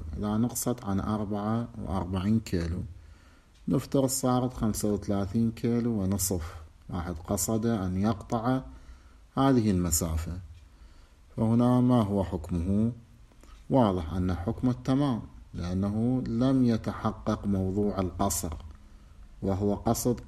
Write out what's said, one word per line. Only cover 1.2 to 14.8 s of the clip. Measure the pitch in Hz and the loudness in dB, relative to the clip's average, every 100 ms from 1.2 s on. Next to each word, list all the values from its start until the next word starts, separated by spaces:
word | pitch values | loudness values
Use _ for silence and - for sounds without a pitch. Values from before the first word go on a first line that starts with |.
| 101 104 104 113 117 110 | -2 -4 -2 -2 -4 -8
وأربعين | 98 95 90 92 98 110 | -4 -4 -2 -2 2 2
كيلو، | - 90 85 87 - - - - - - _ - - | 2 -2 -2 -4 -6 -12 -20 -20 -20 -20 _ -12 -2
نفترض | 139 - 143 131 | -2 2 2 2
صارت | - 127 127 123 | 2 2 2 0
خمسة | - 113 101 107 | 0 -2 0 0
وثلاثين | 101 101 101 98 117 113 | -2 0 -2 0 0 0
كيلو | 113 117 120 117 | 0 0 0 0
ونصف، | 110 95 98 - 90 78 - - - - | 0 0 0 0 -2 -4 -12 -18 -20 -10
واحد | 95 82 82 - | -8 -6 -8 -4
قصد | 104 - 113 117 | -2 0 0 0
أن | 113 92 92 | 0 0 0
يقطع | 104 113 - 117 117 131 - - - - - - - - | 0 0 -2 -2 0 0 -2 -14 -18 -20 -20 -20 -8 2
هذه | 135 127 107 | 4 6 4
المسافة، | 90 87 82 87 80 80 87 - - - - - - - - - - | 2 2 0 0 -2 -4 -8 -10 -18 -20 -20 -20 -20 -20 -20 -14 -2
فهنا | 113 117 123 123 | 2 4 6 6
ما | 123 123 | 6 6
هو | 104 101 | 4 2
حكمه؟ | 90 92 - 90 87 101 113 120 - - - - - - - | 0 -2 -2 -2 2 2 2 -2 -12 -20 -20 -20 -20 -20 0
واضح | 135 110 90 78 | 4 4 2 -2
أن | 90 92 85 | -2 -2 -2
حكم | 101 113 127 | -2 0 0
التمام، | 123 | 0